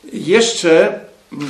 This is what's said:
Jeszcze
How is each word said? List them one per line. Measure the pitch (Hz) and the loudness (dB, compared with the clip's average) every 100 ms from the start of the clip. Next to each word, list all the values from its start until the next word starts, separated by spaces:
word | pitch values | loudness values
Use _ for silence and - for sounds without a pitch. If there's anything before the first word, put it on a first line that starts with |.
| - | -14
Jeszcze | - 147 214 226 - 175 160 208 202 - _ _ 143 143 | -10 0 2 2 -2 2 4 4 -2 -16 _ _ -12 -10